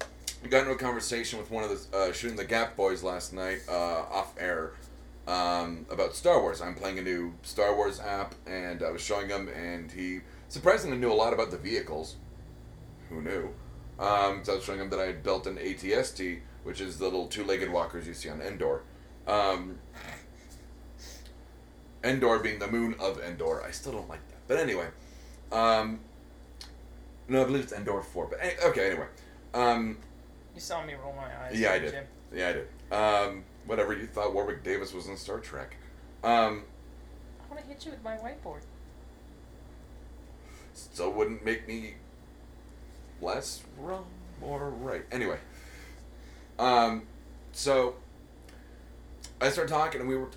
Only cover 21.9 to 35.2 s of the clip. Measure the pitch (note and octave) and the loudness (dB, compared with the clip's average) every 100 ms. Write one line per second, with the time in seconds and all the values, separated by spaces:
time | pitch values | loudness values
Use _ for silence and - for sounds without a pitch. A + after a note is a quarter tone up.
21.9 | - B2 C3 A#2+ A2 G#2+ G#2 G2+ A#2 A#2 | -2 2 6 8 8 4 0 0 2 2
22.9 | A2 F#2+ F#2+ F2 E2 D#2+ D#2+ - - C#3 | 2 0 0 -4 -2 0 0 -2 -6 -6
23.9 | A2 F2+ D#2+ - - - C#3+ D3 F#2 E2 | -6 -6 -10 -12 -12 0 2 4 0 -2
24.9 | - - - - - - A2+ A2+ A2 A2 | -8 -18 -18 -16 -16 -2 6 8 8 4
25.9 | A2 - - - - - - - - - | -4 -8 -20 -20 -20 -18 -16 -16 -16 -18
26.9 | - - - - C3 B2+ C#3 B2 G#2 G#2 | -18 -18 -14 2 6 6 4 0 -4 0
27.9 | G2 - F2 D#2+ - F3+ - E3+ G2 G2 | -2 -2 -4 -4 -2 -2 4 4 6 2
28.9 | E2 C2+ - - - - B2 B2 A#2 A2+ | 2 -4 -10 -18 -20 -4 4 6 6 2
29.9 | A2 - - - - - E3+ - E3+ D#3 | -4 -12 -18 -20 -20 -18 -12 -6 -4 -6
30.9 | C#3 C3+ C#3 C3 C3 B2+ A2+ G#2 F#2 D#2 | -8 -10 -8 -8 -8 -4 2 4 4 2
31.9 | C#3 C3+ - - F2+ F2+ D2 - - - | -4 -8 -14 -8 -2 0 0 -4 -12 -2
32.9 | G#2 G#2+ G#2 G2+ F#2+ F#2 - - A2 G#2 | 4 6 6 4 -2 -12 -14 -2 2 2
33.9 | G2+ A2 G#2+ G#2 F#2+ G2+ - F#2 G2 F#2+ | 2 -4 0 2 2 0 -2 0 -2 -2
34.9 | F#2 F2 F#2+ | -8 -8 -8